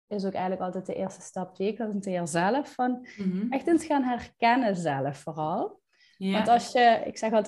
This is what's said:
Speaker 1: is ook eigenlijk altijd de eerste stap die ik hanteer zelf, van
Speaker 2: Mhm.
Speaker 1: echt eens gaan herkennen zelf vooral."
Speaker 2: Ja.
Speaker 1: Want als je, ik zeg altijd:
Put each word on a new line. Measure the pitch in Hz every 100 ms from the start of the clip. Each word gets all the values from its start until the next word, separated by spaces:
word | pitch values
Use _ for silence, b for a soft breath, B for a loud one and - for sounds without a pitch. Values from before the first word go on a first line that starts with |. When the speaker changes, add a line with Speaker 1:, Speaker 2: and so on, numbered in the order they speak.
| _
Speaker 1:
is | 208 190
ook |
eigenlijk | - 185 185
altijd | 185 185 185
de | -
eerste | 190 -
stap | - - 180 -
die | 190
ik | 214
hanteer | 220 208 196 180 170
zelf, | 170 185 254 -
van | - 247 247 - -
Speaker 2:
Mhm. | 190 180 233
Speaker 1:
echt | 269 330
eens | 330 -
gaan | 285
herkennen | 254 240 - - 233 247 233 185
zelf | 165 139 135 139
vooral." | - 156 156 190 381 - _ b b b
Speaker 2:
Ja. | 190
Speaker 1:
Want | 208 220
als | 240 233
je, | 254 240 226 -
ik | -
zeg | 220
altijd: | 214